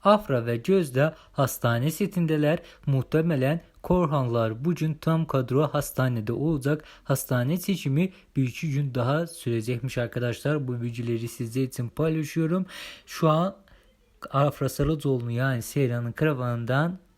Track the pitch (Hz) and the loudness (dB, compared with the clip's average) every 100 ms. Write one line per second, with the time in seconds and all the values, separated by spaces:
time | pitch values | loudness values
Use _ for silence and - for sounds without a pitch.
0 | 202 208 208 131 117 117 117 190 156 127 | 6 6 4 -2 0 -4 2 2 2 2
1 | 151 160 - - 135 - 120 117 135 160 | 0 0 -14 -2 0 2 0 2 0 0
2 | 196 - 165 156 147 170 - - - 135 | -2 0 0 2 2 0 -4 -10 0 0
3 | 123 151 160 151 131 165 - _ - 180 | 2 2 2 2 2 0 -4 _ 0 2
4 | 165 147 127 117 113 110 147 170 156 151 | 4 2 2 2 0 0 -2 0 -2 -2
5 | - 160 160 135 120 127 147 147 139 - | 0 0 2 0 2 2 2 0 -4 0
6 | 127 120 107 117 147 156 127 156 - - | 0 0 -2 -2 0 0 0 -2 -4 -20
7 | - 135 - 127 123 180 175 185 147 139 | -2 -2 0 0 0 -2 -2 -2 0 0
8 | 180 - _ - 131 - 165 139 143 123 | 0 -2 _ -2 -2 -2 -4 -2 -2 0
9 | 123 147 170 - - 117 110 123 131 - | 0 0 -2 -6 -2 -2 -2 -4 -4 -4
10 | 117 - 120 113 143 151 131 123 120 117 | -4 -2 -2 -2 -2 -2 -2 -4 -6 -6
11 | 117 117 117 - 117 117 131 - 120 - | -4 -2 -4 -6 -6 -2 -4 -4 -8 -2
12 | 156 160 147 - 160 180 185 - - - | 0 0 -2 -2 0 0 -2 -10 -16 -18
13 | - - 160 156 180 - - - _ _ | -16 0 2 4 0 -4 -20 -20 _ _
14 | _ _ - 135 143 - 135 - 143 156 | _ _ -4 2 2 2 -4 0 0 0
15 | 143 131 120 117 131 127 113 - 135 120 | 0 0 0 -2 0 -2 -2 0 2 0
16 | 117 113 156 139 123 120 117 131 165 185 | -4 0 0 0 -2 -2 0 2 2 -2
17 | _ | _